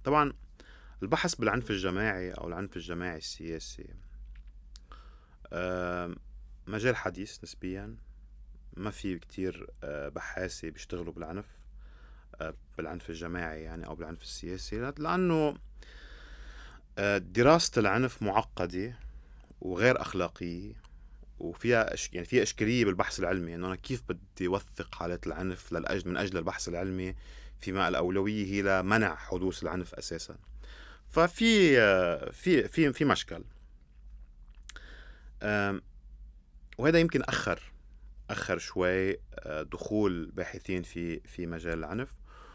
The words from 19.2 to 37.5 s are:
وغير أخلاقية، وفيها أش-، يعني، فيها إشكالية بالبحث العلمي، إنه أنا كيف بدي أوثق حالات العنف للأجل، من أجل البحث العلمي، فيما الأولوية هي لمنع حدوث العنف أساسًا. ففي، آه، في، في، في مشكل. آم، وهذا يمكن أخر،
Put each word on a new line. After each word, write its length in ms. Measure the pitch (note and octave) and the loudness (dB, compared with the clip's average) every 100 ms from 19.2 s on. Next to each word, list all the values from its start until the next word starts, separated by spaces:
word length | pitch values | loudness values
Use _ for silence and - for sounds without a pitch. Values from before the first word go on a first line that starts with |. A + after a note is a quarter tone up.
| - - - - | -18 -20 -20 -10
وغير 400 | - F2+ A#2 B2+ | -6 4 6 6
أخلاقية، 720 | - F#2+ F2 - F2+ E2+ G2+ A2 - - - - - - | 2 -2 -2 -2 -6 -6 -10 -14 -18 -20 -20 -20 -18 -10
وفيها 540 | E2+ E2+ A2+ A#2 A2 | -8 -2 4 4 4
أش-، 200 | - - | 0 -6
يعني، 120 | - E2+ | -6 2
فيها 180 | B2 | 4
إشكالية 420 | A2 - G#2+ B2 G#2+ | 4 2 2 4 4
بالبحث 340 | F#2 G2 - | 4 0 0
العلمي، 360 | F2+ F#2 E2+ E2+ | 0 0 -2 -4
إنه 120 | F#2 | -4
أنا 80 | F#2+ | -4
كيف 280 | - B2 - | -4 -6 -4
بدي 380 | F2 - - F2+ | -8 -8 -4 0
أوثق 480 | G2 - - F#2 - | 0 -2 -12 -10 -6
حالات 320 | E2+ F2 F2+ | -4 -4 -6
العنف 460 | D#2 F#2 F2+ - | -4 -4 -6 -4
للأجل، 360 | E2+ - G2 F2 | -4 -2 -2 -2
من 80 | F2 | -2
أجل 200 | G2 F2+ | 0 0
البحث 320 | E2 - - | -2 -4 -4
العلمي، 460 | E2+ F#2+ F#2 F#2 F#2+ - - - - | -4 -2 -2 -4 -6 -12 -16 -16 -12
فيما 280 | - F#2+ F2 | -4 2 2
الأولوية 580 | F2 F2 F#2+ G2 G#2+ G2 | 4 2 2 2 0 0
هي 160 | G2 | 2
لمنع 540 | G2 F#2+ F#2 A2 G#2 D#2 | 4 4 6 6 4 0
حدوث 480 | - F#2 F#2 F2 | -4 -2 0 -2
العنف 300 | F2 F2+ E2+ | -2 -2 -4
أساسًا. 440 | - - E2 - E2 - - - - - - - | -8 -8 -8 -8 -14 -16 -16 -16 -16 -18 -20 -2
ففي، 720 | - E3+ - A3+ A3 F3+ C3 | 4 4 6 6 10 10 10
آه، 500 | G#2+ F#2+ F2 D2+ C#2 | 10 8 6 2 -2
في، 360 | - F3+ D#3 G#2 | -2 4 6 4
في، 260 | - D3+ | 4 4
في 120 | B2 D3 | 4 4
مشكل. 380 | G2 - E2+ - - - - - - - - - - - - - - - - - - - - | 4 2 -10 -12 -18 -20 -20 -20 -20 -18 -18 -18 -20 -20 -18 -16 -16 -16 -18 -18 -18 -18 -4
آم، 380 | G#2 G#2 G2+ G2 - - - - - - - - - - | 0 2 2 0 -6 -18 -18 -18 -18 -18 -20 -20 -16 0
وهذا 220 | C3 E3+ | 6 8
يمكن 220 | E3 D3 | 6 4
أخر، 400 | - - - | 0 0 0